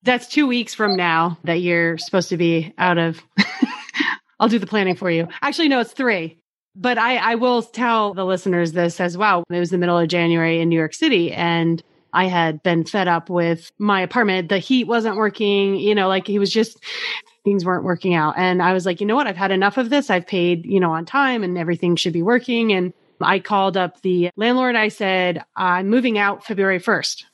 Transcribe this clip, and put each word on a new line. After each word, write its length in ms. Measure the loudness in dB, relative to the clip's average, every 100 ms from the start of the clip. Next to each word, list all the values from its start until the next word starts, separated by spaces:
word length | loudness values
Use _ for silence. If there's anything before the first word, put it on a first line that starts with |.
That's 240 | 0 -2 0
two 200 | 0 2
weeks 260 | 0 -4
from 220 | -2 0 0
now 420 | 2 2 0 -2
that 180 | -2 -2
you're 360 | 2 2 0 -2
supposed 320 | -2 -2 0
to 80 | 0
be 360 | 2 2 -2 -2
out 200 | 2 2
of. 240 | 0 -4 -6 -2
<laughs> 1000 | -2 -2 -6 -6 -12 -4 -4 -4 _ _
I'll 80 | 2
do 100 | 2
the 80 | 0
planning 280 | 0 0 0
for 140 | 0
you. 180 | -2 -2 -4
Actually, 260 | -6 0 2
no, 100 | 2
it's 140 | -2
three. 440 | -2 -2 0 -4 -12 _ _ _ -6
But 220 | -2 0
I, 200 | 0 0
I 180 | 0 0
will 280 | 0 0
tell 500 | -2 -4 0 0 0
the 120 | -4 -2
listeners 460 | -2 0 0 0
this 280 | 0 -2 0
as 180 | -4 0
well. 260 | 0 0 0
It 100 | -4
was 120 | -2
the 60 | 0
middle 200 | 2 2
of 100 | 2
January 520 | 2 2 2 2 0
in 80 | 2
New 60 | 0
York 180 | 0
City, 380 | -2 0 2 0
and 500 | -2 -2 0 0 -2 -6 _ _
I 120 | 0 0
had 360 | 2 0 0
been 200 | 0 0
fed 240 | 0 -2 0
up 220 | 0 0
with 420 | -2 0 -2 -6 _
my 220 | 0 0
apartment. 480 | 0 0 2 0 0
The 100 | -2
heat 260 | 2 0 2
wasn't 320 | 0 -2 0
working, 580 | -2 0 0 2 2 2
you 200 | 2 2
know, 120 | 2
like, 220 | 0 0
it 100 | 0
was 120 | 0
just, 260 | 0 -2 -4 -14 -10 -8 -10 -14 _
things 220 | -2 0 0
weren't 180 | -2
working 300 | -2 -2 0
out. 220 | 0 0 0
And 240 | 0 2
I 120 | 2
was 120 | 2 0
like, 140 | -4
"You 80 | 0
know 80 | 0
what? 120 | 0
I've 100 | -2
had 140 | -2
enough 260 | 2 2 2
of 120 | 0
this. 200 | 0 2
I've 180 | -2 0
paid, 380 | 0 2 0 0
you 140 | 2
know, 120 | 2
on 140 | 0 -2
time 380 | 0 0 0
and 140 | -2 -4
everything 380 | -2 -2 0 0
should 180 | 0
be 80 | 0
working." 520 | 2 0 0 -2 2
And 200 | 0 -2 -8 _ _
I 180 | 0 0
called 380 | 0 0 2 0
up 240 | -4 -4
the 280 | -2 0 0 0
landlord. 400 | 0 2 0 0
I 140 | -2
said, 540 | -2 -2 0 0 -2 -8 -4
"I'm 340 | 0 0 2
moving 280 | 2 2 0
out 280 | 0 -2 -8
February 340 | -2 0 0
first." 460 | 0 -2 -2 -8 -14